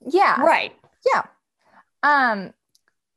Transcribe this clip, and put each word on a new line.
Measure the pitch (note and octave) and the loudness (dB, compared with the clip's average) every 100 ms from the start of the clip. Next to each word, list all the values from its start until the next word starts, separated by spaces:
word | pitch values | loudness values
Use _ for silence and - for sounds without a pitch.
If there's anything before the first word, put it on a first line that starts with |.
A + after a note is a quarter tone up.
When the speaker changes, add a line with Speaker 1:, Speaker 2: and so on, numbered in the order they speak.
| - | -2
Speaker 1:
Yeah. | E4+ E4+ - | 0 2 2
Speaker 2:
Right. | C#4 D4 - - _ _ B4+ | 2 0 -2 -12 _ _ -2
Speaker 1:
Yeah. | D#4 - _ _ _ _ _ _ _ | -2 -4 _ _ _ _ _ _ _
Um, | C#4 C#4+ B3+ G#3 F#3 - _ _ _ _ _ | 0 0 0 -4 -10 -18 _ _ _ _ _